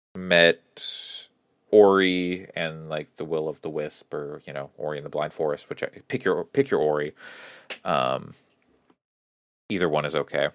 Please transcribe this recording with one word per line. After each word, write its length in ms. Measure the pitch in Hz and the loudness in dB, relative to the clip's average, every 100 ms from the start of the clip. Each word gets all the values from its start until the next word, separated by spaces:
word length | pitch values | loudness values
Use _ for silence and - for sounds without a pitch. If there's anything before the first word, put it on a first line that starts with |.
| _ | _
met 1120 | 92 92 87 85 - _ - - - - - - _ _ _ _ | -10 2 6 6 4 _ -14 -12 -12 -12 -16 -18 _ _ _ _
Ori 760 | 104 101 98 92 90 90 90 - | 8 8 8 4 2 -2 -6 -8
and, 340 | 90 82 80 78 | -6 -6 -6 -8
like, 280 | 78 73 - | -8 -8 -10
the 80 | |
Will 240 | 78 80 78 | -4 -4 -4
of 120 | 73 | -6
the 80 | 85 | -8
Wisp, 420 | 76 76 - - | -6 -6 -10 -10
or, 260 | 76 71 76 - | -10 -8 -12 -10
you 60 | |
know, 180 | 69 71 - | -10 -10 -8
Ori 220 | 76 73 | -8 -8
and 60 | 73 | -6
the 40 | |
Blind 220 | 73 76 | -4 -4
Forest, 360 | - 78 73 - | -2 -2 -4 -8
which 120 | - | -8
I, 60 | - - - | -8 -10 -8
pick 160 | 127 | -4
your, 200 | 95 78 | -2 -2
pick 260 | - 139 139 | -2 -2 0
your 100 | 82 | 2
Ori. 340 | 76 76 73 - - - - - - - | 2 0 -4 -10 -20 -20 -20 -18 -16 -8
Um, 500 | - 73 64 67 - - _ _ _ _ _ _ _ _ _ _ _ _ - | -2 0 0 -4 -8 -20 _ _ _ _ _ _ _ _ _ _ _ _ -6
either 200 | 98 85 | -2 0
one 160 | 76 | 0
is 100 | 73 | 0
okay. 340 | 73 71 71 73 | -2 -2 -2 -2